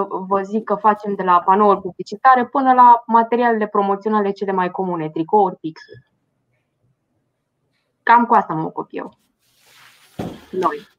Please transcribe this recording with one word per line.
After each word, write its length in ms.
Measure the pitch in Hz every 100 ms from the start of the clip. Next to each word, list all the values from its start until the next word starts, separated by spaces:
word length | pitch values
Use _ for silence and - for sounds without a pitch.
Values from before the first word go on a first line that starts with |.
| 196 185 190
vă 140 | 196
zic 200 | 196 214
că 140 | 214 202
facem 340 | 220 208 208 190
de 80 |
la 180 | 185 175 190
panouri 360 | 196 208 190
publicitare 640 | 185 - - 208 262 254 240
până 280 | 285 262
la 300 | 254 240 233 -
materialele 600 | 226 226 240 240 220 208
promoționale 640 | 208 196 196 220 214 196
cele 200 | 196 196
mai 200 | 190 180
comune, 380 | 180 185 175 156
tricouri, 460 | 165 160 208 190 180
pixuri. 500 | 160 160 - 123 _ _ _ _ _ _ _ _ _ _ _ _ _ _ _ _ _ _ _ _
Cam 220 | - 233 233
cu 80 |
asta 200 | 220 -
mă 100 | 160
ocup 240 | 160 - 151
eu. 280 | - - _ _ _ _ _ _ _ - _ _ - - 156 -
Noi, 360 | 185 175 147 -